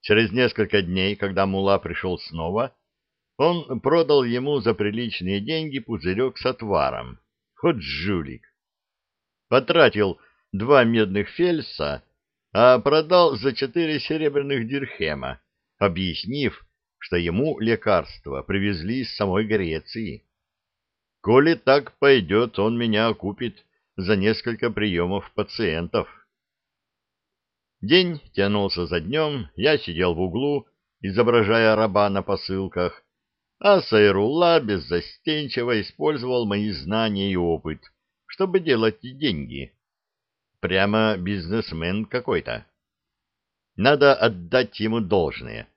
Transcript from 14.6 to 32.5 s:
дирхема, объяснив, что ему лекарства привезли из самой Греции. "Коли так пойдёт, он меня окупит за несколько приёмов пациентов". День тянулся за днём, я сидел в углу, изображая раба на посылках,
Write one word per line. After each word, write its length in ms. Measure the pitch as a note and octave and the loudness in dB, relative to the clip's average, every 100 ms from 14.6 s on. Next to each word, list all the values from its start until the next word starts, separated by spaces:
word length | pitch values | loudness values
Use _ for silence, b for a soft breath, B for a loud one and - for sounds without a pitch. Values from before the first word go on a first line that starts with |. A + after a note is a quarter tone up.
| A2+ | -4
дирхема, 720 | C#3 C3+ - D#2 D2 B1 C2 _ _ _ _ | -6 -8 -6 -6 -4 -8 -12 _ _ _ _
объяснив, 880 | G2+ E2+ F#2 D#2+ F2+ C#3 B2+ - - _ _ _ | -2 0 -6 -6 -8 -4 -4 -4 -20 _ _ _
что 180 | - F2 | -4 -2
ему 420 | F2 F2+ D3 C#3 | 0 -2 -2 -2
лекарства 840 | A2 A2 - F#2 D#2 - - C2+ | -2 0 2 0 0 -14 -10 -10
привезли 580 | - G2 G2+ F#2 E2+ B2+ | -4 -2 -2 -2 -4 -6
из 140 | A#2+ | -8
самой 320 | - G2+ F#2 G#2+ | -4 -2 -2 0
Греции. 760 | G#2+ F2 D#2+ - A2+ G#2+ B1+ _ _ _ _ _ _ _ _ _ _ | -2 -2 -6 -8 -10 -10 -12 _ _ _ _ _ _ _ _ _ _
"Коли 320 | - B2 D3+ | 4 4 4
так 440 | E3+ - C#3 C#3 _ | 2 2 2 2 _
пойдёт, 600 | C#3 C3+ E2+ G2+ A#2+ - | 4 4 4 0 0 0
он 200 | G#2 A#2 | -2 0
меня 300 | A#2 G#2 A2+ | 0 0 0
окупит 560 | G#2+ F#2+ G2+ A#2+ - _ _ _ - | -2 -6 -6 -10 -10 _ _ _ -10
за 200 | F#2 G#2 | -2 2
несколько 540 | G2 A2 - A#2 A#2+ | 2 0 -4 -4 -4
приёмов 600 | G#2+ G#2+ F2 F2 G2 - | -2 -2 0 -2 -2 -6
пациентов". 720 | - G2+ - G#2 D#2+ F2 A2+ F#2 - _ _ _ _ _ _ _ _ _ _ _ _ _ _ _ _ | -8 -8 -4 -2 -2 -2 -4 -4 -12 _ _ _ _ _ _ _ _ _ _ _ _ _ _ _ _
День 400 | G2 E3+ F3+ D#3 - | 2 4 4 -2 -10
тянулся 520 | - G2 G#2 G2 F2+ E2+ | -2 2 2 0 -2 -2
за 140 | F2 | -2
днём, 480 | D#2+ C#3+ D#3 C#3+ G#2 - | -2 -2 -2 -4 -8 -2
я 220 | B2 D3+ | 0 0
сидел 360 | - E2 F2+ | -2 -2 0
в 60 | E2 | 0
углу, 460 | F#2 F2 C#3+ C#3+ - _ _ _ | -4 -2 -2 -4 -6 _ _ _
изображая 760 | F#2+ G2 A#2 A#2+ G2+ A2+ A2 G#2+ | -6 0 4 4 4 4 4 4
раба 340 | A2 G2 G#2 | 2 2 2
на 120 | G2 | 0
посылках, 800 | F#2 G2 - | -2 -4 -4